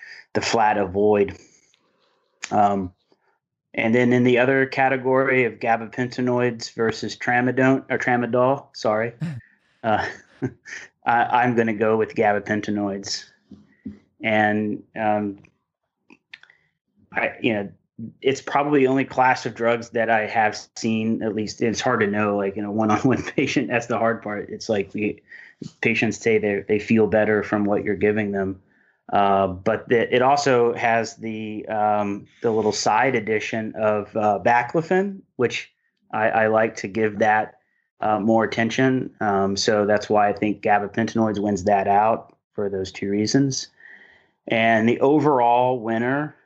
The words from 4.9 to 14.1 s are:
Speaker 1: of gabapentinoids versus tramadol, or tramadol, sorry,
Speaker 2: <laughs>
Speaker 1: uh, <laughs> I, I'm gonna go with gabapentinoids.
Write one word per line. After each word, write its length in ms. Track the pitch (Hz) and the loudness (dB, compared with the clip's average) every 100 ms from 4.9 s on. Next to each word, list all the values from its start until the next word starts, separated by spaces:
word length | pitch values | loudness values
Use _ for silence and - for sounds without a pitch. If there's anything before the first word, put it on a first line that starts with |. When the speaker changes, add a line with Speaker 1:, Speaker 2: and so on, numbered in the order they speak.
| 135 127 131 135 127 | 0 0 0 2 2
Speaker 1:
of 120 | 117 104 | 0 -2
gabapentinoids 1160 | 117 113 110 - 123 127 123 123 123 113 - | -2 -2 -2 -6 -6 -4 -2 0 0 -4 -8
versus 440 | - 113 113 110 - | -4 -2 -2 -8 -6
tramadol, 640 | - 123 127 123 131 135 - | -2 0 0 2 2 0 -2
or 60 | 123 | -4
tramadol, 720 | 131 120 117 123 127 139 - | 0 0 0 2 2 0 -6
sorry, 400 | - 117 107 117 - 160 127 - | -6 -2 0 -2 -6 -10 -10 -16
Speaker 2:
<laughs> 340 | _ _ _ | _ _ _
Speaker 1:
uh, 220 | 113 104 - - _ _ | -2 -2 -2 -10 _ _
<laughs> 60 | 131 - - - - _ - | -10 -10 -16 -16 -18 _ 0
I, 180 | 120 117 120 | 0 2 2
I'm 100 | 123 | 2
gonna 200 | 117 113 | 2 0
go 240 | 104 110 110 | 0 2 2
with 180 | 107 - | 0 0
gabapentinoids. 1120 | 104 104 101 104 107 104 101 98 98 - - _ _ - _ _ - - _ | 2 2 -2 -4 -2 -4 -4 -6 -8 -10 -12 _ _ -20 _ _ -16 -16 _